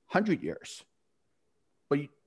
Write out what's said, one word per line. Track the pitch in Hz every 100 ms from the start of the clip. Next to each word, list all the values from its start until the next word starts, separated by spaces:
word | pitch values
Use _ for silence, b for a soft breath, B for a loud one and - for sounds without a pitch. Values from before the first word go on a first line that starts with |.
| _
hundred | - 214 165
years. | 78 80 - - - _ _ _ _ _ _ _ _ _ _
But | 143
you, | 143 _